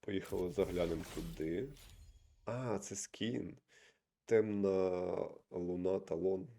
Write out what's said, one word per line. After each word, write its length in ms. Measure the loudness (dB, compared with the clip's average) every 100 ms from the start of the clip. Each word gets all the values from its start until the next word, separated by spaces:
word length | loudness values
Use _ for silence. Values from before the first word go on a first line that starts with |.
Поїхали, 500 | -2 -4 -2 -2 -2
заглянемо 540 | 2 2 2 0 0 -4
туди. 540 | -6 -8 -6 -4 -2 -4 -8 -20 -20 -20 -20 _ _
А, 340 | -8 -6 -2 -2
це 180 | -4 -10
скін. 600 | -10 -4 -2 -2 -6 -10 _ -20 -20 _ _ _
Темна 1040 | 4 6 6 4 4 4 4 2 0 -2 -4 -6 _
луна 500 | -6 -2 0 2 0
талон. 480 | 0 0 0 0 -4